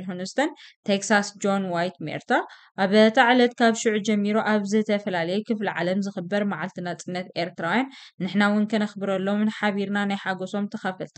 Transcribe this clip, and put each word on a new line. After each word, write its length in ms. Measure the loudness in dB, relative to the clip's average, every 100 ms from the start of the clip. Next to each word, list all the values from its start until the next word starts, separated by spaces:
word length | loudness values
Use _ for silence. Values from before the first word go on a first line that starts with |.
ሆነስተን 460 | -8 -8 -6 -2 -2 -2 -20 _
ቴክሳስ 440 | -2 -2 2 2 0 -4
ጆን 280 | -2 0 0
ዋይት 280 | -2 -2 -4
ሜርታ፣ 280 | -8 -8 0 0 0 -12 -14 -2
"ኣብ 140 | 2 6
እታ 220 | 6 6 6
ዕለት 260 | 6 4
ካብ 200 | 4 2
ሽዑ 200 | 4 0 0
ጀሚሩ 340 | 0 0 0 0
ኣብ 180 | 2 0 2
ዝተፈላለየ 720 | 0 2 0 0 -2 0 -2
ክፍሊ 260 | -2 -2 -2
ዓለም 280 | -2 0 0
ዝኽበር 400 | -2 -6 -4 -2
መዓልቲ 320 | -2 -4 -6 -6
ናጽነት 460 | -8 -8 -6 -8 -6 -6
ኤርትራውያን 520 | -6 -4 -2 0 -2 -6 -18 -8
ንሕና 240 | -2 2
እውን 220 | 2 2 2
ከነኽብረሎምን 840 | 0 -2 -4 -4 -2 0 0 0
ሓቢርና 460 | 0 -2 -2 -2 -2 -2
ናይ 140 | -4
ሓጎሶም 480 | -4 -6 -6 -6 -6
ተኻፈልቲ 460 | -6 -8 -6 -10